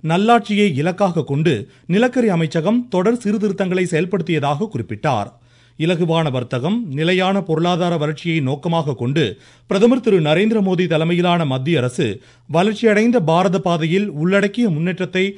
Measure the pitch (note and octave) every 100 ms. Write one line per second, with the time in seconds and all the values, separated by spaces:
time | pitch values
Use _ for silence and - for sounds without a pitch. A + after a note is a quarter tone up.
0 | D#3 E3+ G#3+ A#3 - G3+ G#3 C3+ D#3+ F3+
1 | G3+ E3+ C#3 C#3 D#3+ A#2 - _ - F3+
2 | B3 B3+ A#3 E3+ D#3+ E3+ E3 A#3 B3 F#3
3 | F#3 A#3+ G3+ G#3+ G#3 G3+ F#3+ F#3 F3+ D#3+
4 | F3+ G3+ E3 D#3+ C#3 D3 A3 C3 A2 G#2
5 | D3+ A#2+ G2+ _ _ _ _ _ D#3+ F3
6 | E3+ E3 D#3+ B2+ B2 C3 C#3 A3+ A3 C3+
7 | D#3+ F#3 F#3 G3 F#3+ D#3 E3+ F3+ F3 E3+
8 | D3+ D3+ E3+ D#3+ C3 C#3 F3 E3 D3+ C3
9 | A#2+ C#3 B2+ - - - _ G3 A#3 C4
10 | - G3 D3+ D#3 A3 A3 F#3+ F#3 F3+ D#3
11 | D#3+ F3 F3 F3 D3+ C3 C3 D#3+ B2 -
12 | C3 F#2+ - _ _ D#3 G3 G#3 A3+ G#3
13 | A3+ A#3+ D#3 E3 F#3+ F#3 F#3 E3+ D#3+ F3+
14 | G#3 D3 E3+ G3 G3+ G#3 A#3+ D3+ E3+ F3+
15 | F3+ F#3 F#3+